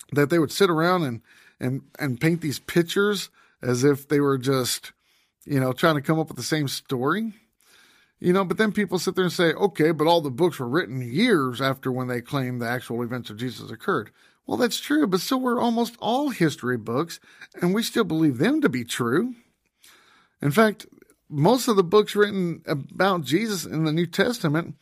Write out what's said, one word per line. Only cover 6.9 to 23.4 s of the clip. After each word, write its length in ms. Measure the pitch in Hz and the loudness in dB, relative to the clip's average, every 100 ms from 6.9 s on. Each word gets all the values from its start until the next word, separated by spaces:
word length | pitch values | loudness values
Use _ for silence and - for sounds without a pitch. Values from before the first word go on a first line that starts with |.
| 131 131 185 226 196 _ _ _ _ _ _ _ _ | -4 -2 -2 -4 -10 _ _ _ _ _ _ _ _
You 140 | - | 0
know, 120 | 185 | 2
but 120 | 190 180 | 2 0
then 160 | 220 | 0
people 260 | 208 202 185 | 0 -2 -2
sit 160 | 190 | -2
there 100 | 185 | 0
and 80 | 185 | 0
say, 200 | - 170 | 2 0
"Okay, 400 | 147 190 - 156 | 2 0 2 2
but 160 | 160 151 | 2 2
all 120 | 175 | 2
the 100 | 147 | 0
books 280 | 120 175 - | 0 0 0
were 100 | 120 | -2
written 340 | 143 160 131 | -2 -2 -6
years 580 | 123 131 247 185 131 120 | -4 0 4 4 2 -2
after 320 | 135 135 135 | -2 -2 -4
when 160 | 127 127 | -4 -4
they 120 | 123 | -6
claim 380 | 113 143 127 123 | -4 -4 -4 -4
the 80 | 117 | -4
actual 360 | 123 - 117 | -6 -6 -6
events 280 | 120 123 113 | -6 -6 -10
of 60 | 104 | -10
Jesus 340 | 127 110 107 | -10 -10 -14
occurred." 400 | 113 - 170 104 _ _ _ | -8 -4 -2 -4 _ _ _
Well, 120 | - - | -6 -2
that's 240 | 240 - | 0 -2
true, 260 | - 302 262 | -2 0 2
but 140 | 180 | 0
so 160 | - 262 | -2 -2
were 240 | 254 240 | 0 0
almost 340 | 240 233 233 - | 0 0 -2 -4
all 300 | - 247 294 | -2 -2 -2
history 480 | 214 160 131 120 123 | 0 0 0 -4 -4
books, 420 | 107 120 165 - _ - - - | -4 -4 -4 -8 _ -20 -20 -4
and 140 | 175 | 0
we 80 | 196 | 0
still 200 | 226 - | 0 0
believe 360 | 190 160 160 120 | 0 2 2 2
them 240 | 147 311 | 2 2
to 80 | - | 0
be 120 | 131 | -2
true. 520 | 117 - 120 139 240 247 _ _ _ _ _ _ _ _ _ _ | -6 -4 0 0 0 -6 _ _ _ _ _ _ _ _ _ _
In 100 | 143 | -2
fact, 360 | 143 220 202 - _ - _ _ | 2 2 0 -12 _ -20 _ _
most 400 | 151 160 247 233 | 2 4 4 6
of 80 | 202 | 6
the 80 | |
books 320 | 175 208 214 208 | 6 6 4 2
written 460 | 208 202 175 160 - | 2 2 -4 -4 -4
about 580 | 147 139 - 190 180 | -6 -4 0 2 2
Jesus 420 | 127 160 | 2 0